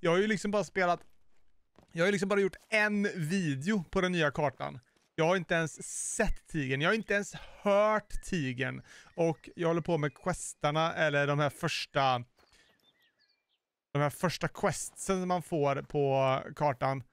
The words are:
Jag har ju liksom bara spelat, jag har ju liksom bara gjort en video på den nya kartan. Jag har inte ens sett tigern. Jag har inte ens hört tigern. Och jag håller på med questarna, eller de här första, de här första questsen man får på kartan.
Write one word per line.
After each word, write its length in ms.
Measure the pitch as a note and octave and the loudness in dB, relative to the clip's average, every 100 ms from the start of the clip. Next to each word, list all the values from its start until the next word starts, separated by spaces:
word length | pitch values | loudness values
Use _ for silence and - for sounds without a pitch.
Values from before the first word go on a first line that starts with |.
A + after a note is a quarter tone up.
Jag 100 | F3 | 2
har 80 | F3 | 2
ju 80 | G#3 | 2
liksom 240 | G#3+ G#3 | 0 0
bara 140 | G#3 | -2
spelat, 360 | E3 - F3+ E3+ - - - - - _ _ _ _ | -2 -2 0 0 -4 -20 -20 -20 -20 _ _ _ _
jag 100 | E3+ | 0
har 40 | F3 | 2
ju 60 | |
liksom 160 | G3+ G3 | 2 2
bara 120 | G3+ | 2
gjort 160 | G3 - _ | 2 -2 _
en 340 | G#3+ G#3+ G#3 G3+ | 2 2 2 -2
video 720 | D#3 D3+ G3 E3+ C3+ D3+ G#3+ | -2 -2 -2 0 -2 0 -2
på 160 | D#3 G3 | 0 0
den 120 | F3+ | 0
nya 180 | F3+ D3+ | 2 2
kartan. 500 | - D3 - C#3+ C#3+ _ _ _ | 2 -2 -2 -10 -10 _ _ _
Jag 100 | - | 0
har 120 | D#3+ F#3+ | 2 2
inte 180 | E3 | 2
ens 280 | E3+ D#3+ - - - - | 0 0 -4 -12 -8 -6
sett 320 | - G#3+ - _ | 0 0 0 _
tigern. 340 | E3 C3 C3 | -4 0 0
Jag 100 | D#3+ | 2
har 40 | |
inte 200 | A3 G3+ | 0 0
ens 200 | G3+ G3+ | -2 -2
hört 880 | D#3 - - - G3+ G#3+ G#3+ - - | -10 -18 -6 2 4 4 2 -2 -8
tigern. 580 | - F#3 C3+ B2 C3 C3 - - - | -4 -2 -2 -2 -6 -6 -14 -20 -20
Och 360 | - E3 D#3 - - | -2 0 0 -8 -4
jag 120 | E3+ | 0
håller 120 | E3+ | 0
på 180 | D#3+ E3+ | 0 0
med 160 | D3 | 0
questarna, 800 | - - E3+ - - D3 D3+ D#3+ | -4 -6 -6 -8 -4 -2 0 0
eller 320 | - D#3 C#3+ C#3+ | 0 0 2 2
de 120 | C#3+ | 2
här 120 | D3 | 0
första, 760 | - E3 - - D3 C3+ B2+ A#2+ _ _ _ _ _ _ _ _ _ _ _ _ _ _ _ _ | -2 -4 -4 -4 0 2 2 -2 _ _ _ _ _ _ _ _ _ _ _ _ _ _ _ _
de 60 | C#3+ | -2
här 120 | D3 | -2
första 380 | - F3+ - D#3+ | 0 -4 -2 -6
questsen 800 | - G3+ - - - - F#3+ F#3 | -2 -2 -2 -8 -10 -4 -2 0
man 140 | F3+ | -2
får 400 | D#3+ E3+ C#3+ C#3 | -2 0 0 0
på 580 | C#3+ D3+ C#3 C3+ C3+ C3 - - | -4 0 2 2 2 0 -4 -2
kartan. 460 | D3 C3+ C3+ C3+ - | -2 0 -2 -2 -8